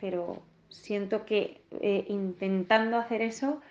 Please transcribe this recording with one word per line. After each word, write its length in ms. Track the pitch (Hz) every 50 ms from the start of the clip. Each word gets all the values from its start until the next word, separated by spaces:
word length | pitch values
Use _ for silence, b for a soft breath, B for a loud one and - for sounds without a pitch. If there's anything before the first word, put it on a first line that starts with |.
pero 420 | 208 190 180 180 175 175 - - - - _ _ _ _ -
siento 480 | - - - 208 202 202 190 220 208 214
que, 340 | - 220 202 - - - - - _ - -
eh, 240 | - 208 196 196 196 -
intentando 880 | 202 202 196 190 180 - 196 190 190 190 180 185 220 220 220 226 233 233
hacer 240 | 233 233 233 214 226
eso, 380 | 226 226 - 269 277 302 294 B B